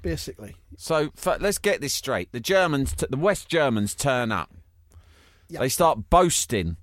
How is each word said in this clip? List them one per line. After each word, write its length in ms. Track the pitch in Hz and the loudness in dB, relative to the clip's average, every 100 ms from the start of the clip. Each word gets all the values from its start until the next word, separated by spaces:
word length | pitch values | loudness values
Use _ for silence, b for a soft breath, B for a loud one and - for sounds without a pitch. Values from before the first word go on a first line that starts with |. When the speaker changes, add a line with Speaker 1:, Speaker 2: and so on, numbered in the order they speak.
Speaker 1:
basically. 540 | 175 156 - - 104 - - - | -6 -6 -8 -14 -16 -18 -20 -12
Speaker 2:
So, 340 | - 160 151 - | -2 0 0 -2
f-, 240 | 185 - | -2 0
let's 160 | 190 - | 0 0
get 240 | 202 170 | 0 0
this 120 | 135 | -2
straight. 380 | - - 107 92 | -6 -4 -4 -4
The 80 | 120 | -6
Germans, 540 | 113 190 180 143 131 | 0 2 4 2 -2
t-, 140 | - - | -4 -4
the 80 | 131 | 0
West 300 | 190 190 - | 0 0 0
Germans 440 | 165 139 110 101 | 2 2 2 0
turn 380 | - 139 127 113 | -2 0 0 0
up. 200 | 98 - - - _ _ b b b b b - | -4 -6 -14 -20 _ _ b b b b b -12
Speaker 1:
Yeah. 100 | 165 | -4
Speaker 2:
They 100 | 131 | -2
start 400 | - 165 113 - | 2 2 2 4
boasting 680 | 175 180 - - 107 85 85 | 4 6 2 -2 -2 -2 -6